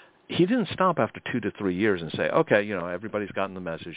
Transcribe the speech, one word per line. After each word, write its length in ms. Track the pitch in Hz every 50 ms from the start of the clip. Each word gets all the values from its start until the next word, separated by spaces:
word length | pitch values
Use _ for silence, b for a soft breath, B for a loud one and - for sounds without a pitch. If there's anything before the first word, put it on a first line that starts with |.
| B B B _ _
he 200 | - 131 156 175
didn't 220 | 185 254 247 185 -
stop 260 | - - 185 185 160 139
after 220 | 113 - - - - -
two 80 | - 117
to 120 | 104 98
three 240 | - - 104 92 90
years 260 | 90 110 107 95 85
and 80 | 82 78
say, 160 | - - 78 76
"Okay, 320 | - 165 156 - 117 104
you 140 | 104 107 104
know, 100 | 90 85
everybody's 440 | 90 90 92 110 104 104 104 101 92
gotten 240 | - 104 98 98 95
the 60 | 95
message, 360 | 90 85 82 80 - 87 80